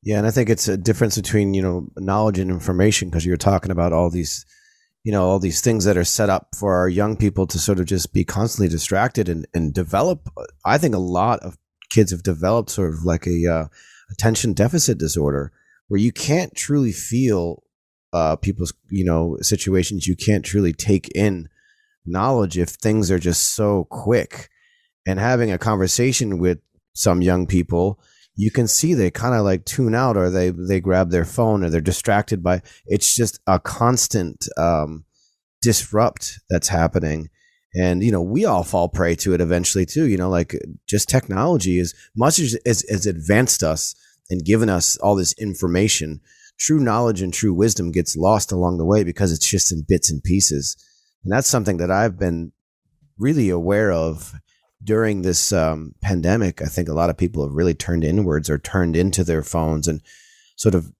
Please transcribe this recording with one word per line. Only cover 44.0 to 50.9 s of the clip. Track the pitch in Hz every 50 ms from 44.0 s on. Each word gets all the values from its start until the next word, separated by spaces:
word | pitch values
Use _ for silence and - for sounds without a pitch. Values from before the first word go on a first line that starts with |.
| _ _ _ _ _ _
and | 92 92 78
given | 85 104 113 117 107
us | 95 87 82 - -
all | - - 98 104
this | 98 90 82 -
information, | - 110 104 95 - - 87 87 90 101 107 - - 80 78 76 73 _ _ _ _ _ - _
true | _ - - 156 156
knowledge | 139 117 107 117 123 117 110 90
and | 95 92 85
true | - - 104 90
wisdom | 85 104 113 101 - 87 87
gets | 80 90 82 - -
lost | 78 85 95 110 104 - -
along | 98 90 90 87 90
the | 85 80
way | 85 101 107 98
because | 85 82 - 98 90
it's | 80 76 -
just | - - 92 - -
in | 90 80 76
bits | - 92 85 - -
and | 80 71 -
pieces. | - 87 98 95 - 78 69 67 - - _ _ _